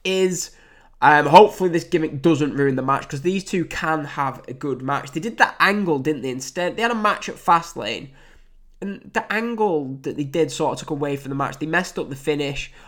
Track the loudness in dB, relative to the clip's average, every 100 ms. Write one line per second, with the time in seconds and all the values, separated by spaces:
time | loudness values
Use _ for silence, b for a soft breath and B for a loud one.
0 | -2 2 2 0 -8 b b b b 2
1 | 6 6 8 10 8 6 0 0 0 -2
2 | 0 0 2 2 0 0 0 0 0 -2
3 | -2 -4 -2 -2 -2 -4 -2 -4 -2 -2
4 | -4 -4 -4 -6 -14 -8 -6 -4 -4 -4
5 | -4 -8 -6 0 0 4 2 2 0 0
6 | 0 -2 -4 -6 -8 -4 -4 0 -2 0
7 | 0 -2 -6 -6 2 2 2 -8 -6 -6
8 | -10 b b b b -20 -20 -12 -12 -12
9 | -6 -6 -2 -4 -4 0 0 0 -2 -8
10 | -8 -6 -4 0 0 0 -2 -2 -6 -4
11 | -4 -4 -6 -4 -4 -4 -2 -2 -2 -8
12 | -8 -6 -4 -2 -2 -6 -10 B